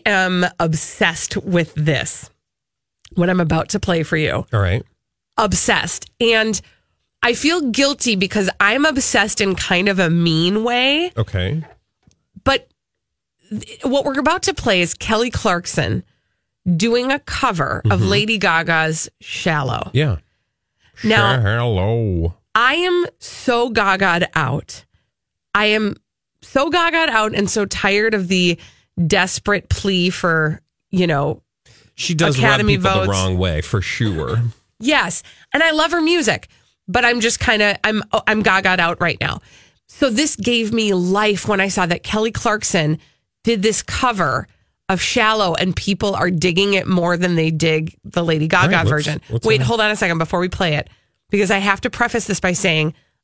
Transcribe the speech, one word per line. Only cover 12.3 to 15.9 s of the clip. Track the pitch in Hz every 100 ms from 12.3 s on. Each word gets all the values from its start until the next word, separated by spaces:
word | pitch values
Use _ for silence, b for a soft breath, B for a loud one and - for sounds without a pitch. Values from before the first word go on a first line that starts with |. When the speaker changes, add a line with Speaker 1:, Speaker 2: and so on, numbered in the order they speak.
| -
Speaker 1:
But | 262 269 - _ _ _ _ _ _ _ -
th-, | 214 - 480
what | 262 277
we're | 277 269
about | 285 359
to | -
play | 302 247 185
is | 170
Kelly | - - 220 240
Clarkson | - 214 175 - - 92